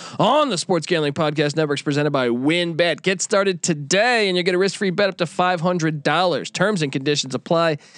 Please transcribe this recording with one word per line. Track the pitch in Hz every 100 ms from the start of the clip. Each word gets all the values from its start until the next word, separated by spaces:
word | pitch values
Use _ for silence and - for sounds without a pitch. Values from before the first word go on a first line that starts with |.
| - -
on | 185 294 285
the | 175
Sports | - 175 -
Gambling | 170 147
Podcast | 143 151 151 147 147
Networks, | 156 139
presented | - 143 147
by | 143 123
WynnBET. | 120 139 170 175 160 170 147
Get | - 190
started | - 202 196 180
today | - 151 143 190 240 240 202
and | 180
you |
get | 180 180
a |
risk-free | 196 - 196
bet | 170 202
up | -
to | 165
five | - 180 180
hundred | 175 180 160 156
dollars. | 151 151 185 139 82
Terms | - 190 208
and | 147
conditions | 139 139 147 135 127
apply. | - 165 165 147 -